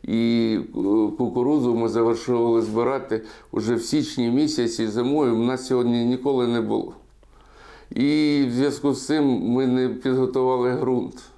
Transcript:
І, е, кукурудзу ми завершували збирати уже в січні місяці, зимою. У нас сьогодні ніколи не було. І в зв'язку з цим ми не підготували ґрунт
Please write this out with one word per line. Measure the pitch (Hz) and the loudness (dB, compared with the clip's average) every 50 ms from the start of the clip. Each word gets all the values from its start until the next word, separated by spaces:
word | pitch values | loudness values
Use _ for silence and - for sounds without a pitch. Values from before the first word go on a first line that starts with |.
| - | -4
І, | - 104 113 117 117 117 117 117 113 110 92 | -2 -2 0 2 2 2 2 2 2 0 -2
е, | 67 - - - - 98 104 110 107 101 104 | -4 -6 -6 -4 0 2 2 2 2 0 0
кукурудзу | - 123 107 - 123 120 139 151 147 123 123 117 | -2 -4 -2 0 0 0 2 2 2 2 2 0
ми | 117 113 113 | 0 0 0
завершували | 104 117 117 117 113 113 - 127 123 117 117 117 113 113 | 2 2 2 2 2 0 0 -2 0 2 2 4 4 2
збирати | 110 107 107 113 120 117 139 131 - - 110 110 110 - - - - - | 2 0 0 0 0 0 0 -2 -4 -4 -6 -6 -6 -10 -20 -20 -18 -6
уже | - - 104 113 120 | -6 -4 -2 0 -2
в | 113 | -2
січні | 113 - - 156 131 - - 135 120 117 | -2 -2 -2 -2 -2 -2 -2 -2 0 0
місяці, | 117 139 151 147 - - 120 113 117 - 113 | 2 2 0 0 0 -2 -2 -2 -2 -2 -4
зимою. | 110 104 120 120 131 143 156 143 120 117 | -2 -2 -2 0 0 0 2 2 2 2
У | 110 117 | 2 0
нас | 123 131 127 - | 0 -2 -4 -2
сьогодні | - 131 123 120 117 120 120 117 | 0 0 2 2 2 0 0 0
ніколи | 120 127 127 127 143 139 127 123 | 0 -2 0 0 0 0 2 0
не | 117 117 120 | 0 0 -2
було. | 113 107 107 107 - - - - - - - _ - - - - - - - - - - - - - - | -2 -2 -2 -2 -4 -6 -12 -18 -20 -20 -20 _ -20 -20 -20 -20 -20 -20 -20 -20 -20 -20 -20 -20 -20 -10
І | - - 131 143 147 151 151 147 147 147 139 123 | -4 -2 0 0 2 2 2 2 2 2 0 0
в | |
зв'язку | 120 123 139 143 139 - - 147 131 | 0 0 0 0 -2 0 -2 -2 -2
з | 127 - | -2 -2
цим | - 151 156 143 | -2 0 2 2
ми | 139 123 107 - 110 120 127 135 | 2 2 0 0 0 0 2 2
не | 127 123 127 127 127 | 2 2 2 0 0
підготували | - - - 131 127 131 131 127 127 131 127 127 127 127 123 127 | -2 -2 -2 0 2 2 0 0 0 0 2 2 2 2 0 0
ґрунт | 123 123 131 127 127 120 95 - - - - - - | 0 0 0 0 0 0 -2 -4 -10 -16 -20 -20 -20